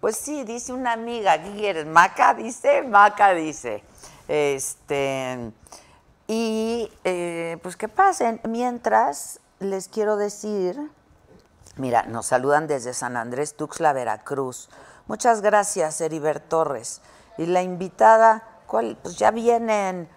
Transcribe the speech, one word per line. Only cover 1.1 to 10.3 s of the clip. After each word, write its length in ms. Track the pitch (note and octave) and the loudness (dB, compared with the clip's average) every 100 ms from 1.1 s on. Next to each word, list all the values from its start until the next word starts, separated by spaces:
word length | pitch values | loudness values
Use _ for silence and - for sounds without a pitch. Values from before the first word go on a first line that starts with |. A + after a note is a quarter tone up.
| A#3 G3 D#3 | -2 2 2
¿qué 100 | E3 | 0
quieres? 340 | G3+ G#3 E3 D3+ | -6 -4 -4 4
Maca 480 | D#3+ F#3 - - | 6 6 4 2
dice, 480 | A#3 A3+ A#3+ B3+ C#4+ | 2 -4 -4 2 2
Maca 500 | C#4 G3+ G#3 G#3 G3+ | 4 6 6 6 4
dice. 520 | F3+ D#3 C#3+ B2 G#2 - - - - - | 4 -2 -6 -8 -8 -12 -20 -20 -20 -4
Este, 1200 | D3+ D3 C#3 C3 - _ C#3+ C#3 C3+ C3 B2+ A#2 - - - _ _ _ _ _ | 0 0 0 -6 -10 _ -2 -2 -2 -6 -8 -10 -14 -20 -20 _ _ _ _ _
y, 640 | A3 A3+ A3 A3 A#3 A3 _ | -4 -2 -2 -2 -4 -6 _
eh, 540 | - F3+ F3 E3+ E3 E3 | -4 -2 -4 -6 -8 -8
pues 140 | F#3 F3 | -12 -10
que 100 | A3 | -10
pasen. 520 | - G4 F4+ A#3+ A3 - | 2 2 4 -2 -2 -6
Mientras, 880 | A3+ B3 A#3+ A#3+ G#3+ B3+ C#4+ - - _ _ | -4 -4 -2 2 2 2 -2 -12 -16 _ _
les 260 | G3 F#3+ F#3+ | -6 -6 -8
quiero 300 | - G#3 G#3 | -4 0 0
decir, 760 | G#3 | -2